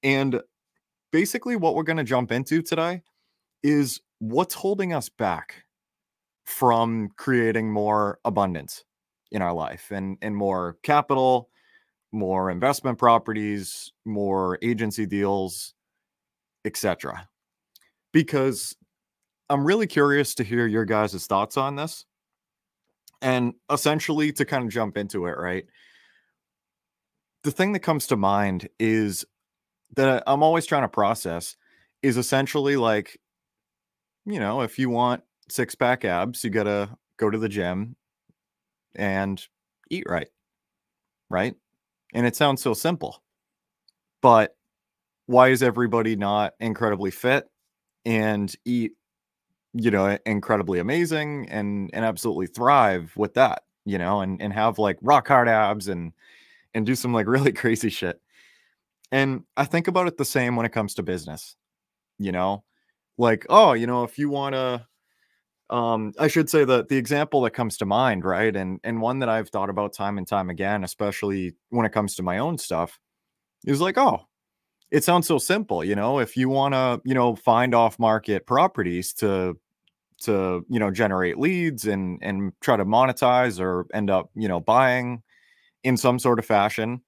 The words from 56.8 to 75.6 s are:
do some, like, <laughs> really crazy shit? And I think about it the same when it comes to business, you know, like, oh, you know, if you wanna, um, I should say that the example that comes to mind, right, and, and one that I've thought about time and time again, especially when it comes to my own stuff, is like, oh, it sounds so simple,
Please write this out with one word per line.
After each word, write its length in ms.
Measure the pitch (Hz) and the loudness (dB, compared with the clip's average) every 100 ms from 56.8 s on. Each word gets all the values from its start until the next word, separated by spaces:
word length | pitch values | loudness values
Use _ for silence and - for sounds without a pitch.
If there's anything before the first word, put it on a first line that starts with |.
do 100 | 107 | -2
some, 200 | 127 123 | -2 0
like, 120 | 117 104 | 0 2
<laughs> 0 | |
really 260 | 131 139 | 2 2
crazy 360 | - 120 113 110 | 0 0 0 -2
shit? 320 | - 90 - _ _ _ _ _ _ _ _ _ | -4 -6 -8 _ _ _ _ _ _ _ _ _
And 340 | 139 135 131 - - | 0 0 -2 -8 -4
I 80 | |
think 240 | 143 170 170 | -2 0 0
about 200 | 180 180 | 0 0
it 100 | 170 | -2
the 80 | 135 | -2
same 300 | 139 123 120 | 0 0 0
when 100 | 113 | -2
it 60 | |
comes 200 | - 104 - | -2 -4 -6
to 60 | |
business, 540 | 95 92 78 78 - _ _ _ _ _ _ _ | -6 -6 -8 -14 -16 _ _ _ _ _ _ _
you 140 | 98 | -4
know, 320 | 90 92 101 _ _ _ _ _ - | -2 -2 -4 _ _ _ _ _ 0
like, 300 | 120 110 - | 2 2 4
oh, 240 | 185 196 | 8 8
you 140 | 117 117 | 6 0
know, 180 | 123 | -2
if 140 | 120 - | -2 -4
you 100 | 147 | -4
wanna, 560 | 143 139 135 127 123 117 _ _ _ _ _ _ _ _ | -2 -4 -2 -2 -4 -8 _ _ _ _ _ _ _ _
um, 440 | 120 117 113 107 104 | -2 0 -2 -4 0
I 100 | 151 | 0
should 200 | 165 156 | 2 2
say 160 | 160 | 4
that 240 | 135 127 110 | 4 4 2
the 80 | 135 | -2
example 460 | 120 147 151 143 | 0 -2 0 0
that 80 | 120 | 0
comes 260 | - 113 - | -2 -4 -4
to 80 | |
mind, 400 | 98 104 131 98 | -2 2 2 0
right, 320 | 90 92 110 98 | 0 0 0 0
and, 240 | 92 92 | -6 -6
and 180 | 113 113 | -6 -4
one 160 | 113 135 | -2 -2
that 100 | 123 | -2
I've 220 | 110 104 | -2 -2
thought 180 | 104 98 | -4 -4
about 240 | 98 104 | -4 -6
time 240 | - 101 101 | -4 -6 -6
and 100 | 90 | -4
time 220 | 101 92 | -4 -4
again, 340 | 85 98 104 | -4 -2 -2
especially 720 | 92 - 104 95 101 98 90 - _ | -4 -4 -4 -4 -4 -4 -6 -10 _
when 160 | 117 | -2
it 80 | 110 | 0
comes 220 | 110 101 | 0 -2
to 80 | - | -4
my 160 | 90 92 | -4 -2
own 180 | 143 165 | -4 -6
stuff, 420 | - 82 85 - _ _ _ _ _ _ - | -4 -4 -4 -8 _ _ _ _ _ _ -4
is 120 | 139 | -2
like, 200 | 180 190 | 0 4
oh, 280 | 269 - _ _ _ _ _ _ _ | 2 2 _ _ _ _ _ _ _
it 140 | 151 | 0
sounds 220 | 160 175 165 | 4 2 4
so 100 | 151 | 0
simple, 480 | - 196 | 2 0